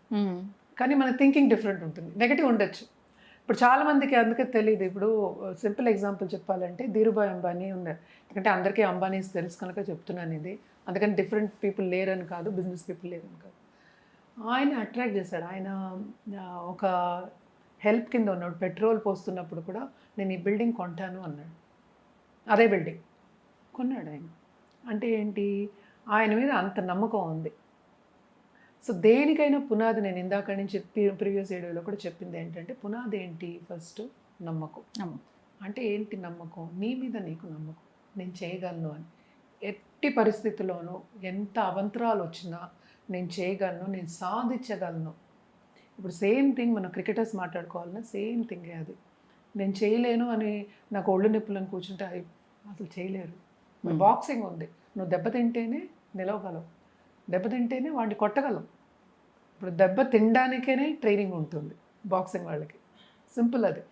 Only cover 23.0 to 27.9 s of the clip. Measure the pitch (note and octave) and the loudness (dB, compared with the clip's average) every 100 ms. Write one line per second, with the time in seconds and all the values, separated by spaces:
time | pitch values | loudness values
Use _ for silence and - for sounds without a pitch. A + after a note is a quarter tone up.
23 | - _ _ _ _ _ _ - B3+ B3+ | -14 _ _ _ _ _ _ -6 -4 -4
24 | D3+ D3 D#3+ E3 _ _ _ _ B3 G#3+ | -8 -12 -14 -20 _ _ _ _ -8 -4
25 | A#3 A3 G#3 G#3 G3+ G3+ G#3 - - _ | 0 0 0 -2 -2 -2 -4 -10 -20 _
26 | - G#3+ A3 G#3+ C4+ A#3+ F#3+ F#3+ F3+ F#3 | 0 4 4 4 4 2 0 0 0 0
27 | G#3+ G#3+ E3+ D#3+ D#3 - _ _ _ | 0 0 -2 -4 -6 -10 _ _ _